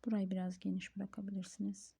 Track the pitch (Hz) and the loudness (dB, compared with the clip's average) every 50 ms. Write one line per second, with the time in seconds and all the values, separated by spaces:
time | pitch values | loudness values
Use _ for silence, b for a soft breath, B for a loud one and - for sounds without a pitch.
0 | - 240 220 208 196 185 190 185 185 185 185 - - 196 185 185 - - _ 196 | 2 4 4 4 4 4 2 2 2 0 -2 0 0 2 2 2 0 -2 _ -4
1 | 196 196 - - 202 196 196 190 185 - - - 208 202 196 - - - _ _ | -4 -4 -4 -6 -4 -2 -2 -2 -4 -4 -4 -2 -2 -2 -2 -4 -10 -18 _ _